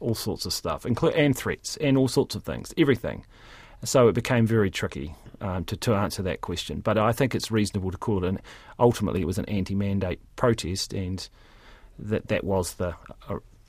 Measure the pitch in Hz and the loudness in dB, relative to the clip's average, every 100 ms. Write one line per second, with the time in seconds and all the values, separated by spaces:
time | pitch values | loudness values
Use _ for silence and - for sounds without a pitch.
0 | 117 110 110 87 92 - - 76 - 117 | -4 -2 -2 -4 -4 -4 -4 -4 -2 0
1 | 160 160 147 127 101 - - - 147 135 | 2 4 4 2 -2 -4 -6 -2 2 4
2 | 131 - - 104 - 64 - - 143 131 | 4 2 0 -2 -6 -8 -6 0 2 2
3 | 78 - - - - - - - - 135 | 0 -8 -12 -20 -20 -20 -20 -12 2 6
4 | 120 95 - 123 113 113 98 - 98 - | 6 6 2 2 4 4 2 0 -6 -6
5 | 78 - - - 101 90 85 95 - 101 | -10 -12 -18 -10 -6 -4 -4 -4 0 2
6 | 101 - 92 - - 85 - 76 - 107 | 0 -2 -4 -4 -4 -6 -6 -4 0 2
7 | 107 117 135 - - 110 104 101 92 90 | 2 2 0 0 -2 0 0 0 -4 -4
8 | - 98 90 98 - - - - 123 113 | -2 0 0 -2 -6 -18 -20 2 2 4
9 | 101 92 82 95 - 104 92 196 101 98 | 0 0 0 -2 -2 -2 -2 -2 0 0
10 | 92 - - - 127 113 78 95 - 98 | -2 -4 -10 0 2 2 -2 -6 -6 -6
11 | 92 92 - - - - - - - - | -6 -6 -10 -18 -20 -20 -20 -20 -20 -14
12 | 104 107 - 107 92 95 87 - 90 82 | -4 -4 0 -2 0 0 0 -4 -6 -6
13 | - - - 98 - - | -14 -20 -10 -10 -10 -20